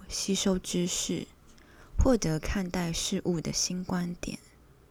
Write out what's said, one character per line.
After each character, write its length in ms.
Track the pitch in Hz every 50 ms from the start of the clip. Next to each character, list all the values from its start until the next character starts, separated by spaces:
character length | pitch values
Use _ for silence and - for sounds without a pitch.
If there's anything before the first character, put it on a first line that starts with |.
| - -
吸 240 | - - - - 196
收 240 | - - 196 185 185
知 300 | - - - 180 175 180
识， 400 | - - - - 180 - - - - - - - - - - - - - - - - -
获 200 | - 262 254 208
得 220 | - 160 156 156
看 300 | - - - 202 190 175
待 220 | - 185 175 165
事 300 | 165 - - - 196 185 -
物 140 | - 175 160
的 140 | 165 147 147
新 300 | - - - 180 180 185
观 320 | - 185 180 175 175 175
点， 240 | - - - - - - - - - - - - - - -